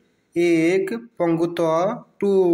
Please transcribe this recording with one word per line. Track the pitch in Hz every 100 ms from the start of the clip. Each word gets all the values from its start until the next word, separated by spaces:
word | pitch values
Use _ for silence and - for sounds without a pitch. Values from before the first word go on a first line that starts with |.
| _ _ _ 170
एक, | 175 165 165 190 190
पंगुत्व, | 233 - - 170 165 170 170 165 160 190 240 - _
टू, | 202 190 180